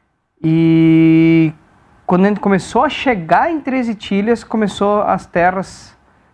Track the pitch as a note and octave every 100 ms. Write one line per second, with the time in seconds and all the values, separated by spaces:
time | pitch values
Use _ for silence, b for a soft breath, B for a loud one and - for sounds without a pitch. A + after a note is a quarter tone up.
0 | b _ _ _ D#3+ D#3+ E3 E3 D#3+ D#3+
1 | D#3+ D#3+ E3 E3 D#3+ D#3 _ _ _ _
2 | - F3+ G3 G3+ G3+ F#3+ - A3+ C#4+ -
3 | C#4 G#3+ D#3+ F3 D4+ D#4+ C4+ C4 A#3 G3+
4 | - G3 G#3+ A3+ - A3 G#3 - G3+ G#3
5 | - F#3+ - F3 F3 F#3 F3+ - - _
6 | _ b b